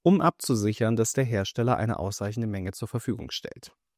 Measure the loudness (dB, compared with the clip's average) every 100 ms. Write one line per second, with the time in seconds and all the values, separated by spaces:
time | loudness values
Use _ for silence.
0 | 4 6 4 2 0 2 2 2 2 2
1 | 2 0 0 0 0 0 0 2 0 -2
2 | -4 -4 -4 -4 -4 -4 -6 -6 -6 -4
3 | -4 -6 -8 -10 -10 -14 -20 _ _